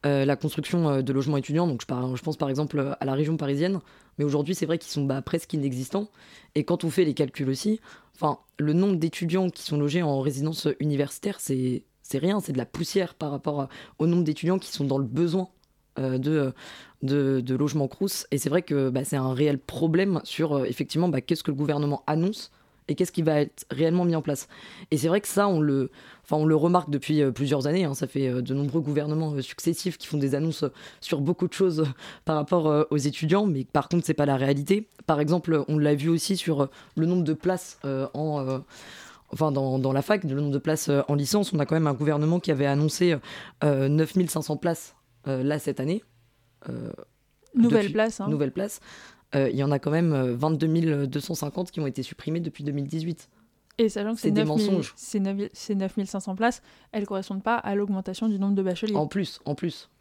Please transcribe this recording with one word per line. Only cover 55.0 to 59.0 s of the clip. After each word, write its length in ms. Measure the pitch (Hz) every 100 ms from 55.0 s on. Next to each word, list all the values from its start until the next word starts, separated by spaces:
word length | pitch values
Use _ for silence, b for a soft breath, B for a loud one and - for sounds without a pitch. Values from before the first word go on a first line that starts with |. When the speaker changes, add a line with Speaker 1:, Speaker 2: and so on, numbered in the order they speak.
| - 208
Speaker 2:
neuf 160 | 190
mille, 140 | 196 202
ces 200 | - -
neuf 240 | 202 190 -
mille 80 |
cinq 140 | 190 196
cents 160 | 196
places, 260 | 185 233 - b b b
elles 160 | 214 202
correspondent 340 | 196 190 196
pas 140 | 220
à 180 | 233 -
l'augmentation 560 | 202 208 190 190 190 226
du 80 | 196
nombre 160 | 196
de 80 | 196
bacheliers. 340 | 190 175 214
Speaker 1:
En 120 | 196